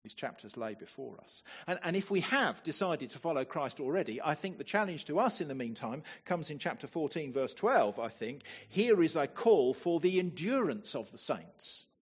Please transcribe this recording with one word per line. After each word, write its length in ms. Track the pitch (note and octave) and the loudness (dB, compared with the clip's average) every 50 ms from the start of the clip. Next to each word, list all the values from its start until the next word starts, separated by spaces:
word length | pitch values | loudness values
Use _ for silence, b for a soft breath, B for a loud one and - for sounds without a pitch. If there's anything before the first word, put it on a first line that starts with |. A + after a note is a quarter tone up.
| _ | _
these 120 | A2 - | -16 -12
chapters 420 | - - C3 - - - G#2 - | -8 -8 -8 -8 -8 -14 -14 -10
lay 180 | B2 A#2 A2 G#2+ | -8 -6 -6 -8
before 440 | G2+ A#2 - - - C3+ B2 G2 - - | -10 -14 -16 -14 -12 -12 -12 -12 -14 -16
us. 200 | - - - - B B B B | -16 -18 -16 -16 B B B B
And, 120 | - F3+ - - | -4 -4 -2 -2
and 100 | E3+ E3 | 0 0
if 160 | G3 F#3 - | 0 0 2
we 100 | G3 F#3+ | 0 0
have 420 | - - B3+ C#4 C4 E3 A2+ - - | 2 2 2 2 2 2 0 -2 -4
decided 480 | D#3+ D3+ - G3+ F#3 E3 - C3 A2 | -4 0 0 2 2 0 0 -2 -6
to 80 | - C3+ | -10 -6
follow 260 | - E3 D#3+ C3+ C3 | -2 0 0 0 0
Christ 340 | - - D#3+ C#3+ C3 - - | 0 -2 -2 -2 -2 -2 -4
already, 420 | C#3+ B2+ D3+ G3 F3 - A2 B2 | -2 0 0 0 0 0 -4 -2
I 140 | - D#3 D3+ | 0 0 0
think 240 | D3+ - F#3+ F#3 - | 0 -2 -6 -6 -6
the 60 | - | -8
challenge 400 | - - G3+ G#3+ F#3+ F3 D3 - | 0 0 2 2 2 -2 -6 -6
to 160 | - D3 F3+ | -2 2 4
us 200 | A#3 B3 G#3 - | 4 4 2 0
in 80 | F3+ C#3+ | -2 -2
the 60 | C3+ | -2
meantime 480 | C3 B2+ A#2 A#2 - - A2+ A#2+ D3 D#3 B B B B | -4 -4 -4 -6 -6 -6 -6 -6 -6 -10 B B B B
comes 260 | - F3+ E3+ D#3 - | -2 -2 -2 -2 -6
in 80 | D3+ C#3+ | -6 -4
chapter 280 | - F3 C#3 - - | -4 -4 -4 -4 -8
fourteen, 460 | C3 - E3+ D#3 C#3 - E3+ D3+ C3+ B2 | -6 -4 -2 -2 -2 -2 -4 -4 -2 -2
verse 220 | C3+ C3+ B2 - | -2 -2 -2 -2
twelve, 460 | - - G#3+ C4+ G#3 B2+ G#2 G2+ - | 0 2 4 6 6 6 4 2 -2
I 80 | A2+ A2+ | -6 -6
think. 340 | - - A2+ A2 C3+ C#3+ - B B B B B | -6 -6 -8 -8 -8 -10 -14 B B B B B
"Here 340 | - F3+ A3 B3 A3 F#3 E3+ | 0 0 6 6 6 6 6
is 140 | D#3 D#3+ | 4 4
a 100 | E3 C#3+ | 2 0
call 480 | C3+ - - - A#3 G#3+ E3 B2+ B2+ C3 | 0 -2 2 6 8 8 8 8 4 2
for 260 | - - F3 E3+ E3 | 2 0 0 2 4
the 180 | D3 F3+ F#3 F#3 | 4 4 4 4
endurance 760 | F3+ F3+ D3+ - D#3+ G3+ C4 C4+ A#3+ E3 B2 G#2 - - - | 2 2 -2 -2 -2 0 2 2 2 2 0 -2 -4 -4 -4
of 160 | C#3 G#2+ - - | -4 -4 -6 -8
the 60 | - | -8
saints 680 | - - D3 - E2 - - - - - - - - _ _ _ | -4 -2 -2 -4 -4 -14 -16 -12 -10 -10 -10 -10 -14 _ _ _